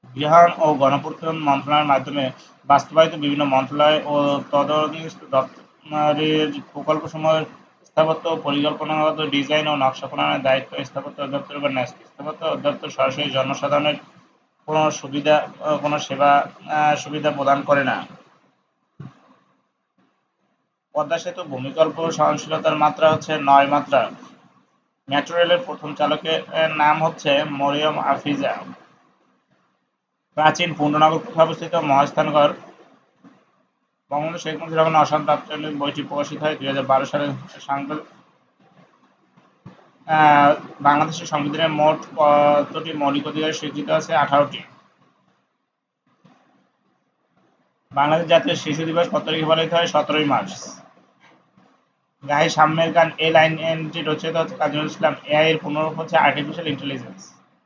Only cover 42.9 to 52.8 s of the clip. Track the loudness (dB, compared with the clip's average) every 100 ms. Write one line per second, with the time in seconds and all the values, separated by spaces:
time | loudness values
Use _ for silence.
42.9 | -2 -2 -2 -4 -4 -4 -4 -8 -8 -2
43.9 | -2 0 0 2 2 2 -4 -18 -20 _
44.9 | _ _ _ _ _ _ _ _ _ _
45.9 | _ _ _ _ _ _ _ _ _ _
46.9 | _ _ _ _ _ _ _ _ _ _
47.9 | 0 2 2 4 2 2 -4 -4 -4 -2
48.9 | 0 0 -2 -4 -4 2 2 2 0 2
49.9 | 0 0 0 0 0 -2 -12 -16 -18 -20
50.9 | _ _ _ _ _ _ _ _ _ _
51.9 | _ _ _ -4 0 0 4 2 4